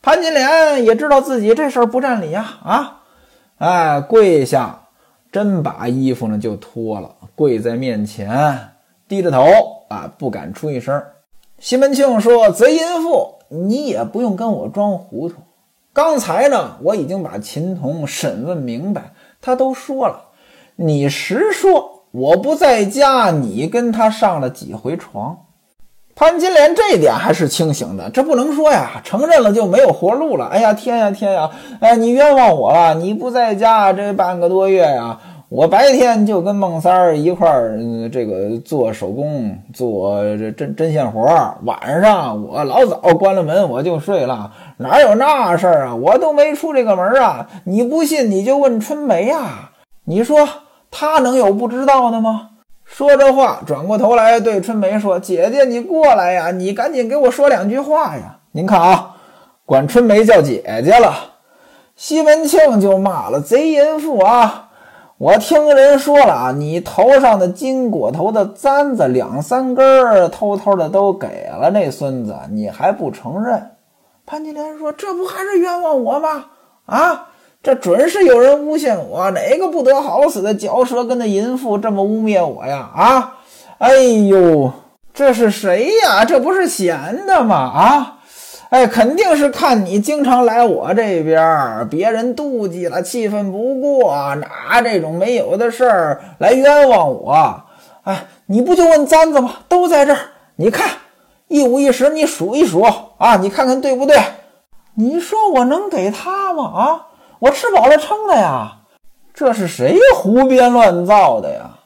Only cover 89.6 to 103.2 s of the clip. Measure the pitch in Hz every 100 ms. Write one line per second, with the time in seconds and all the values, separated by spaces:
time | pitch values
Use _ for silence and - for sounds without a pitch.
89.6 | 302 233 180 202 214 294 254 247 240 233
90.6 | 233 160 135 196 220 175 156 160 160 156
91.6 | 127 110 113 151 208 226 240 247 294 247
92.6 | 202 175 175 165 185 247 214 208 196 190
93.6 | 247 269 285 277 208 143 139 143 - -
94.6 | 131 233 233 202 156 170 208 240 170 190
95.6 | 233 233 247 196 156 139 - - 180 262
96.6 | 277 294 277 214 151 123 - 151 143 -
97.6 | - _ _ _ - 185 - _ - 208
98.6 | 262 359 330 311 277 320 320 294 247 -
99.6 | _ 359 359 311 285 277 - _ _ -
100.6 | 196 247 403 - _ _ _ _ _ 294
101.6 | 254 262 277 247 277 311 302 - 180 269
102.6 | 294 165 226 - - _